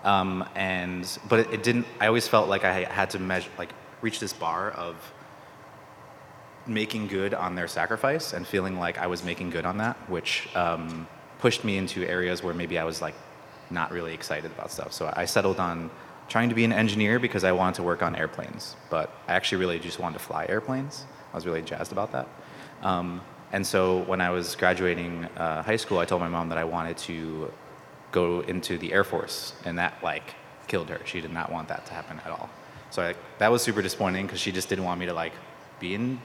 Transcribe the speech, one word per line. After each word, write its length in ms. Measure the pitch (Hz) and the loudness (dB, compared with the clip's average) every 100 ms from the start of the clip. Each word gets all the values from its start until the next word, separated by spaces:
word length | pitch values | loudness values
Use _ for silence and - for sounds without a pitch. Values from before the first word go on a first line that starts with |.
Um, 400 | 98 98 95 92 92 - | 6 4 4 0 -4 -2
and, 480 | 95 92 90 90 90 - 104 | 0 0 -2 -4 -6 -8 4
but 100 | 110 | 6
it, 60 | 113 | 6
it 120 | 110 | 2
didn't, 220 | 117 120 120 - | 2 2 2 2
I 80 | 107 | 4
always 200 | 117 - | 4 6
felt 200 | 113 95 | 6 6
like 160 | 98 | 4
I 200 | 95 92 90 | 4 2 0
had 240 | 90 95 | 0 0
to 80 | 101 | 0
measure, 300 | 92 92 87 - | 0 -2 -2 -8
like, 160 | 87 - - - | -10 -10 -18 -4
reach 180 | 113 - | -4 -2
this 140 | 104 | -6
bar 360 | - 80 82 98 | -2 -2 0 -2
of 240 | - 87 82 - - - - - - - - - - - - - - - - - | -4 -8 -8 -14 -18 -20 -20 -20 -20 -20 -20 -20 -20 -20 -20 -20 -20 -20 -16 -4
making 420 | 110 101 113 104 | 0 0 0 0
good 260 | 98 101 | 0 2
on 220 | 98 90 90 | 2 0 0
their 120 | 85 | -2
sacrifice 680 | - 87 110 135 156 - | 0 2 4 2 2 0
and 120 | 87 87 | -4 0
feeling 320 | 101 92 92 | 2 2 0
like 180 | 85 85 | -2 0
I 100 | 90 | -2
was 160 | 87 | -2
making 280 | 87 85 92 | -2 -4 -2
good 140 | 82 85 | -2 -2
on 120 | 98 | 0
that, 180 | 110 127 - | 0 -2 -4
which, 380 | 90 - - - 92 | -4 0 -2 -2 0
um, 520 | 87 82 82 82 82 - - - | 2 2 -2 -8 -10 -14 -20 2
pushed 240 | 123 110 | 4 4
me 140 | 113 98 | 0 0
into 280 | 95 - 87 | 0 -2 0
areas 380 | 90 90 87 | 2 2 0
where 100 | 92 | -2
maybe 240 | 85 85 85 | -2 -2 0
I 60 | |
was, 180 | 82 78 | 0 -2
like, 120 | 80 - - - - - - | -4 -6 -16 -20 -20 -20 -8
not 220 | 85 82 | -4 -2
really 220 | 87 82 | -2 -6
excited 380 | 80 - 76 80 | -6 -4 -4 -4
about 200 | - - | -8 -10
stuff. 200 | - 69 | -8 -8
So 180 | - 80 - | -4 -4 -2
I 100 | 85 | 2
settled 340 | - 95 92 | 4 4 2
on 300 | 90 85 82 - - - - | 0 -2 -6 -10 -18 -18 -2
trying 220 | 113 120 | 2 4
to 60 | 113 | 6
be 80 | 113 | 4
an 80 | |
engineer 460 | 107 110 101 104 120 | 6 4 4 4 4
because 240 | 123 101 | 4 4
I 80 | 92 | 4
wanted 240 | 92 92 90 | 6 4 2
to 80 | |
work 180 | 87 85 | 0 2
on 120 | 85 80 | 0 0
airplanes, 600 | 78 - - - - - - | -2 -4 -10 -10 -12 -14 -4
but 220 | 82 - - - | -2 -2 -6 0
I 60 | |
actually 260 | 87 - 95 | 2 2 2
really 200 | 92 85 | 2 0
just 200 | 85 - | -4 -4
wanted 180 | 87 78 | -4 -4
to 60 | - | -6
fly 200 | 78 82 | -4 0
airplanes. 560 | 104 - 131 139 - - - - | -2 0 -4 -4 -8 -14 -18 -10
I 40 | - | -6
was 80 | 85 | -2
really 160 | 82 | -2
jazzed 300 | 78 - 82 | -2 -6 -4
about 200 | - 101 | -4 -2
that. 160 | 65 64 - - - - - | -4 -6 -10 -18 -16 -16 -6
Um, 400 | 95 92 90 87 92 - - | 0 0 0 -6 -10 -18 -6
and 120 | 98 98 | -2 2
so 340 | 101 92 92 | 4 4 4
when 160 | 90 95 | 2 2
I 100 | 90 | 2
was 260 | 90 85 - | 2 -2 2
graduating, 680 | 90 90 92 85 87 85 85 - | 4 4 4 2 -2 -6 -8 -4
uh, 260 | 82 80 | -2 -2
high 140 | 85 113 | 0 0
school, 220 | - 95 | 2 2
I 60 | 85 | 4
told 160 | 90 | 2
my 60 | 85 | 2
mom 220 | 85 85 | 0 0
that 80 | 82 | 0
I 60 | 82 | 0
wanted 320 | 85 82 85 | -2 -2 -4
to 520 | - 82 80 78 78 - - - - - - | -6 -6 -4 -4 -6 -8 -18 -18 -20 -20 0
go 300 | - 87 87 | 2 4 2
into 360 | - 90 - 87 | 0 -2 -2 -4
the 140 | 85 | 2
Air 100 | 92 | 4
Force, 500 | 98 85 - - - - | 4 2 -2 -6 -8 -8
and 140 | - 85 | -6 0
that, 140 | 85 - | 0 0
like, 320 | 87 76 - - - - - | -2 -2 -6 -16 -18 -20 -4
killed 220 | 98 80 | -2 -2
her. 100 | 82 - | -8 -6
She 160 | 90 | -8
did 100 | 82 | -6
not 200 | 85 82 | -6 -4
want 180 | 85 80 | -6 -6
that 160 | 80 - | -8 -8
to 60 | |
happen 260 | 82 - 78 80 | -10 -10 -10 -8
at 60 | |
all. 180 | 80 - - - - - | -8 -8 -12 -18 -18 -10
So 120 | - | -2
I, 120 | 87 87 - - | -2 -2 -10 4
that 120 | 104 | 6
was 100 | 120 | 6
super 200 | 117 107 | 4 2
disappointing 460 | 95 - 98 92 98 | 2 2 2 2 -2
'cause 120 | 92 | -2
she 120 | - | -2
just 180 | 92 - | -2 0
didn't 140 | 95 92 | 0 0
want 140 | 87 | -2
me 60 | 90 | -2
to, 80 | |
like, 200 | 85 82 - - - - - | -2 -4 -6 -16 -18 -20 -10
be 140 | 90 | -4
in 260 | 101 120 131 | -2 -2 -4